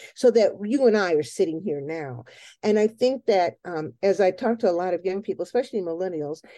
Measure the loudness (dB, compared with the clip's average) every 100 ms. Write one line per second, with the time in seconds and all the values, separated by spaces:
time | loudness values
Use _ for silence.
0 | -20 0 4 4 4 0 -2 2 4 4
1 | 2 0 0 -2 -2 -2 -6 -6 -6 -8
2 | -8 -10 -14 -20 -20 _ 0 2 2 2
3 | 0 0 2 2 2 -4 -8 -8 -8 -2
4 | 0 2 2 0 -2 0 0 0 -2 -2
5 | -4 -6 -6 -6 -4 -4 -2 -4 -6 -4
6 | -6 -4 -6 -8 -14